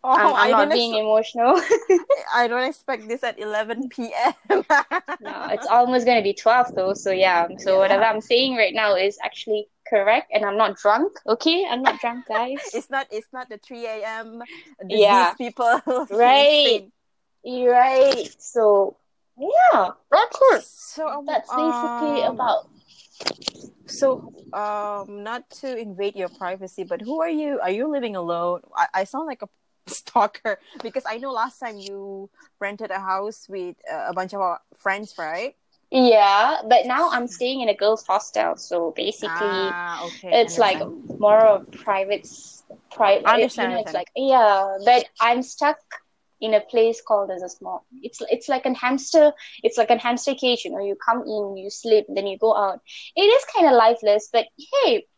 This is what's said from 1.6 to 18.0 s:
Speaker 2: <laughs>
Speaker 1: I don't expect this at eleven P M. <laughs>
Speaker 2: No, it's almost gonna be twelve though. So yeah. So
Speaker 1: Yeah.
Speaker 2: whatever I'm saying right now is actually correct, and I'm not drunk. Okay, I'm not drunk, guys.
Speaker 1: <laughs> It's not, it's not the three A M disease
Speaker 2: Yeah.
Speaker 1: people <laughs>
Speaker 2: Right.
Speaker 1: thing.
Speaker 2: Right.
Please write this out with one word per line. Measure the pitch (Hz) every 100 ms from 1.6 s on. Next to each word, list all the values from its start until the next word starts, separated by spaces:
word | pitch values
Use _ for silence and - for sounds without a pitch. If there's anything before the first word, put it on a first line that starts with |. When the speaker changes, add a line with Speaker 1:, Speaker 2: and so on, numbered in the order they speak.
| - 440 - 359
Speaker 2:
<laughs> | - 554 -
Speaker 1:
I | 240 240
don't | 240
expect | 262 302 - 247 214
this | 247
at | 240 -
eleven | 214 214 214 233 262
P | - 233
M. | - 247 - _ 392 -
<laughs> | 285 - 349 - 359
Speaker 2:
No, | 202 196 -
it's | 220 -
almost | 233 247 254 240
gonna | 233
be | 202
twelve | 202 220 247 247
though. | - 185
So | 202 196
yeah. | 185 190 175 170 190
So | 190
Speaker 1:
Yeah. | 190
Speaker 2:
whatever | 196 196
I'm | 220 214
saying | - 247 262 247
right | 202
now | 214 214 185
is | 196 202
actually | - - - 214 208 _ -
correct, | 220 196 247 -
and | 214
I'm | 208 202
not | 214 196
drunk. | - - 359 - -
Okay, | 233 320 339 381
I'm | 247
not | 269 -
drunk, | 240 240 -
guys. | 220 247 277 440
Speaker 1:
<laughs> |
It's | 233 -
not, | 269 269
it's | 214 -
not | 254 254
the | 208
three | _ 240 233
A | 220
M | 214 220 226 233 240 330 - 285 196
disease | 214
Speaker 2:
Yeah. | 202 202 175 175
Speaker 1:
people | 240 - 240 254 -
<laughs> | 254 285
Speaker 2:
Right. | 208 240 277 285 302 285 214
Speaker 1:
thing. | 196 _ _ _ _ _ -
Speaker 2:
Right. | 254 247 247 254 262